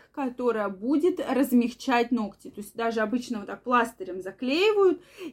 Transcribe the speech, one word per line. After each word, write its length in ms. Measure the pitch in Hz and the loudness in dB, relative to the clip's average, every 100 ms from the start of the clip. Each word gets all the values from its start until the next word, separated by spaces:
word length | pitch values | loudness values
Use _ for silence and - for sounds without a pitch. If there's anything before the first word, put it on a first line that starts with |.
| _ | _
которая 560 | 294 254 247 247 220 202 | -6 -6 -2 -2 0 -2
будет 500 | 190 233 302 359 359 | -4 0 2 2 0
размягчать 920 | - 262 277 247 247 - 269 240 233 | -2 0 4 4 2 -2 0 2 2
ногти. 380 | 233 202 - - | 0 -2 -10 -18
То 120 | - | -16
есть 140 | 208 - | -12 -4
даже 260 | 233 220 | -2 0
обычно 380 | 208 240 - 214 | 0 -2 -4 -8
вот 80 | 202 | -8
так 140 | 196 | -10
пластырем 600 | 247 247 233 - 185 185 | 0 2 2 -4 -10 -8
заклеивают, 800 | 190 - 254 311 427 415 370 - - - 330 | -10 -6 -2 2 4 6 4 2 -6 -16 -14